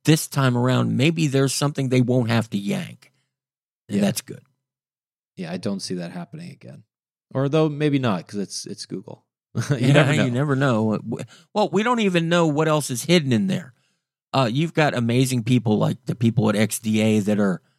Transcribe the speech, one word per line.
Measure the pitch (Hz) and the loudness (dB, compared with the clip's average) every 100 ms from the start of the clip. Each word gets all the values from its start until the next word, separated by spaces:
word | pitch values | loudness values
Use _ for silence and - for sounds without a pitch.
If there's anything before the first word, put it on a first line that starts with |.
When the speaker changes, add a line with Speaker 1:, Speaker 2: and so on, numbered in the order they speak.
| - | 2
Speaker 1:
this | 160 - | 2 2
time | - 131 120 | 0 0 2
around, | 127 123 117 113 | 0 0 0 0
maybe | 151 165 151 | 0 0 0
there's | 135 135 | 2 0
something | - 143 147 131 | 0 -4 -2 0
they | 127 | 0
won't | 120 127 113 | 2 0 2
have | 117 113 | 0 -2
to | 101 | -6
yank. | 101 98 - 58 - _ _ _ _ _ _ _ _ | -4 -6 -8 -14 -20 _ _ _ _ _ _ _ _
And | 101 | -2
Speaker 2:
Yeah. | |
Speaker 1:
that's | 101 101 | 0 -2
good. | - - _ _ _ _ _ _ _ _ _ - | -10 -18 _ _ _ _ _ _ _ _ _ -14
Speaker 2:
Yeah, | 82 | -10
I | 90 | -8
don't | 101 98 | -6 -6
see | - 92 | -6 -8
that | 85 | -8
happening | - - - 87 | -12 -14 -16 -18
again. | - 120 143 _ _ _ _ _ | -20 -20 -20 _ _ _ _ _
Or | 127 139 | -4 0
though | 156 156 | 2 0
maybe | 147 151 139 | 0 0 0
not, | 127 90 - | 0 -2 -4
'cause | 104 | -8
it's, | 95 - - | -8 -10 -12
it's | 101 - | -14 -12
Google. | 95 - - _ _ _ 113 | -12 -12 -20 _ _ _ -6
<laughs> | - | -4
You | 135 135 | 0 4
Speaker 1:
Yeah, | |
Speaker 2:
never | 139 151 147 | 4 4 2
know. | 104 | 0
Speaker 1:
you | |
never | 120 151 131 | 0 0 0
know. | 139 110 110 104 110 - - - _ | 2 2 0 -2 -4 -10 -10 -18 _
Well, | 208 180 | -2 0
we | 185 | 0
don't | 220 240 | 0 2
even | 202 175 165 | 2 2 2
know | 175 165 | 2 2
what | 147 156 | 2 2
else | 151 139 | 0 -2
is | 120 131 | -6 2
hidden | 175 135 | 2 4
in | 113 95 | 2 2
there. | 95 - - _ _ _ _ _ | -2 -8 -20 _ _ _ _ _
Uh, | 135 123 | 0 0
you've | 127 165 | 0 -2
got | - 143 | 0 0
amazing | 123 117 120 131 127 | 0 0 2 2 0
people | 113 123 110 104 | 2 2 2 0
like | 104 101 - | 0 -2 -6
the | - | 0
people | 117 117 110 | 2 2 2
at | 104 | 2
X | 107 - | 0 -2
D | 107 110 | -2 0
A | 110 107 | 2 2
that | 98 104 | 2 0
are | 101 87 - | 0 -2 -8